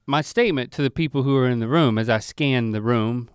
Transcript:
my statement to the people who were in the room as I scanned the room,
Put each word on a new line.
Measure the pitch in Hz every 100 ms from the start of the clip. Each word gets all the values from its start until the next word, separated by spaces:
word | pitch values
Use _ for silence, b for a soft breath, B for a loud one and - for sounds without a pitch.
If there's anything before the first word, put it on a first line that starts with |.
| -
my | 147
statement | 151 - 240 143 123
to | -
the | 139
people | - 156 139
who | 135 135
were | 127
in | 120
the | 113
room | 160 139 110
as | 110
I | 110
scanned | - - 143 127 117
the | 107
room, | 110 120 110 123 120